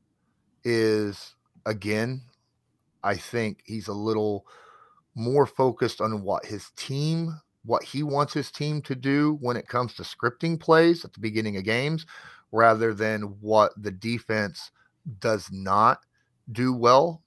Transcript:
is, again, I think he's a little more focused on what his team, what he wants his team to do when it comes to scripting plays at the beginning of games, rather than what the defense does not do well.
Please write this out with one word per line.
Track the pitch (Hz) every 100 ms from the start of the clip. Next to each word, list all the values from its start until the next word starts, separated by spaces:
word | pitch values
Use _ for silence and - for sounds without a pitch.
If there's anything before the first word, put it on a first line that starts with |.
| _ _ _ _ _ _
is, | 120 117 110 107 104 98 - _ _ _ 110
again, | 107 104 107 120 131 - _ _ _ _ _ _ _
I | 98 95
think | - 120 107 -
he's | - 110 101
a |
little | 101 110 107 107 101 - - - _ _ _ _
more | - 117 139
focused | 127 - 131 - 117 -
on | 107 107
what | 95 90 -
his | 104 - -
team, | - 139 151 165 165 156 _ _
what | 110 117
he | - 135
wants | 147 139 143
his | 151 131
team | - 147 151
to | -
do | 131 135 143 151 151
when | 123 120
it | -
comes | 120 120
to | -
scripting | 95 - 120 - 165 165
plays | - 160 170 175
at | -
the | -
beginning | 110 110 110 101
of |
games, | 95 117 143 160 - - - - _
rather | 110 117 110 113
than | 104 110 107 104 101
what | 104 107 104 -
the | 104
defense | 92 113 117 - 110 101 - - _ _ _ 151 101
does | 117 107 -
not | 98 95 101 113 131 _ _ _ _ -
do | 117 127
well. | 127 120 131 170 165